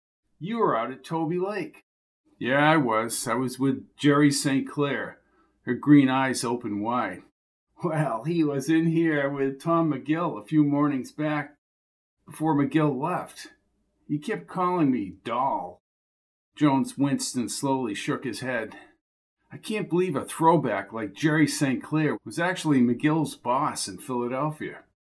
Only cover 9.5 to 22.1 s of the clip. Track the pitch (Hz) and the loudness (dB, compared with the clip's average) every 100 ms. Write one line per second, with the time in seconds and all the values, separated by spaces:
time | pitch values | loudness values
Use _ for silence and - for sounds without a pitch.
9.5 | 135 165 170 165 131 123 160 170 107 - | -2 0 2 2 -2 -2 -2 -2 -6 0
10.5 | 156 147 143 147 135 120 - 151 151 143 | 2 4 4 2 0 -6 -6 -2 -2 -6
11.5 | _ _ _ _ _ _ _ - - 156 | _ _ _ _ _ _ _ -20 -4 0
12.5 | 143 139 156 151 127 156 165 - - - | 2 2 2 2 0 -2 -4 -6 -16 -20
13.5 | _ _ _ _ _ - 147 220 185 170 | _ _ _ _ _ -6 -6 -4 -8 -6
14.5 | 180 180 180 143 123 95 87 117 117 135 | -2 0 2 2 2 -4 -10 -6 -2 -2
15.5 | - 90 - _ _ _ _ _ _ _ | -2 -6 -16 _ _ _ _ _ _ _
16.5 | - 147 135 123 - 139 131 - 127 107 | 0 2 2 0 0 0 0 -2 -4 -4
17.5 | - 139 135 120 98 - 127 127 107 127 | -4 -2 0 -2 -4 -4 -4 -4 -6 -6
18.5 | 120 107 - - _ _ _ _ _ _ | -6 -6 -14 -20 _ _ _ _ _ _
19.5 | - - 214 175 170 185 135 104 - 165 | -18 -8 -6 -2 0 0 -2 -6 2 4
20.5 | 170 123 98 - 113 107 - 156 156 143 | 4 2 -4 -6 -8 -10 0 2 4 2
21.5 | - 139 120 - 156 151 | 2 0 -2 -2 0 0